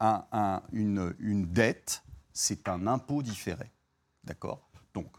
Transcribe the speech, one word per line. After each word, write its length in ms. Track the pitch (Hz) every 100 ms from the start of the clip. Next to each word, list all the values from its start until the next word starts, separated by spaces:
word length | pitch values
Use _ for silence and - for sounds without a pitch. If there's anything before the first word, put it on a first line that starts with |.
un, 240 | 110 104 -
un, 280 | 113 98 95 -
une, 420 | 110 107 98 87 90
une 260 | 104 101 87
dette, 560 | 92 113 - - - - - -
c'est 360 | - - - 101
un 200 | 90 101
impôt 340 | 131 - 147
différé. 480 | 123 101 98 85 - _ _ _ _ _
D'accord ? 440 | - - - - _ - -
Donc, 140 | 101 -